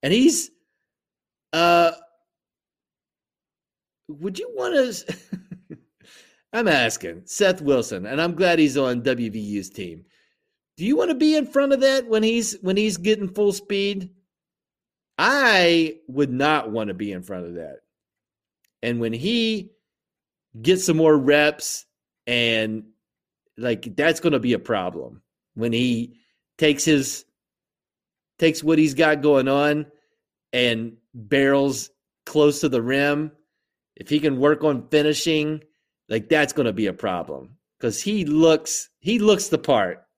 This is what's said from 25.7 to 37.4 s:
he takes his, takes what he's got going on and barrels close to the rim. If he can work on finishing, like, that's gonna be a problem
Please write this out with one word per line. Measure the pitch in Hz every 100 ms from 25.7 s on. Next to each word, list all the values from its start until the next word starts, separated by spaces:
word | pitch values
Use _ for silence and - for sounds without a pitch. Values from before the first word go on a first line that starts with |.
he | 117 127 113 120 _ _ _ _ -
takes | 156 143 -
his, | 147 135 - _ _ _ _ _ _ _ _ _ _ _ _
takes | 165 156
what | 151 160
he's | 156
got | 135 160 147
going | 147 139 131
on | 139 147 147 147 _ _ _ _ _ _
and | 127 123 113 113 117 _
barrels | 123 104 139 139 139 139 131 - _ _ _ -
close | 151 147 143
to | 156
the | 127
rim. | 117 135 143 147 151 _ _ _ _ _ _ _
If | -
he | 151
can | 151 131
work | 143 151
on | 151 131 -
finishing, | 151 147 147 170 156 151 156 _ _ _ _ _
like, | 113 107
that's | 156 143
gonna | - 120
be | 98 104
a |
problem | 87 104 90 82 69